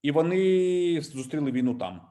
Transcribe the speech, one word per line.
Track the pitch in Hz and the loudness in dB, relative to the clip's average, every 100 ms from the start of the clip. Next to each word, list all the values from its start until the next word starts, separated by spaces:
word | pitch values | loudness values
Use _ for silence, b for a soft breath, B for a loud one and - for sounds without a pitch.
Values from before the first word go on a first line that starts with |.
і | 147 | 2
вони | 147 165 185 190 185 180 180 175 165 | 2 2 2 4 4 2 0 0 0
зустріли | 147 131 127 151 139 | -4 -10 -6 -4 -2
війну | 123 127 | 0 0
там. | 117 92 90 - | -2 -6 -10 -18